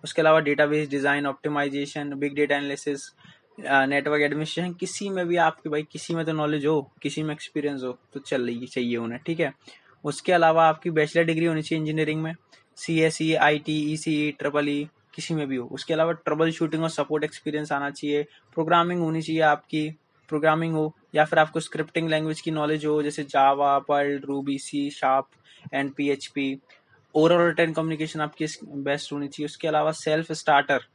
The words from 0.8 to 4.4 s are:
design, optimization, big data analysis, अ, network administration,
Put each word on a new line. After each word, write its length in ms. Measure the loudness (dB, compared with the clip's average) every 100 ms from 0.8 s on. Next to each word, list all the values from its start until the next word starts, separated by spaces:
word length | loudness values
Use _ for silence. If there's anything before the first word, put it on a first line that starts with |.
| 0
design, 380 | 0 0 0 -2
optimization, 840 | -4 -4 -2 -2 -4 -6 -8 -8
big 200 | -4 -4
data 220 | 0 0 0
analysis, 440 | -2 -6 -6 -6 -10 _ -20 -20 _ -14 0
अ, 160 | 2 4
network 360 | 0 0 0
administration, 520 | 2 0